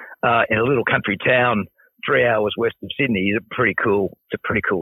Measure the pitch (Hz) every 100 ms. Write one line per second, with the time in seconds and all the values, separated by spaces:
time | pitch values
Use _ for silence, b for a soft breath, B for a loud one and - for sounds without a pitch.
0 | B B 123 117 - 110 120 131 107 127
1 | 110 98 131 127 123 110 92 _ b _
2 | - 139 120 110 104 98 117 - 101 -
3 | 139 101 98 107 - - 117 92 117 101
4 | 92 - - - - 104 - 92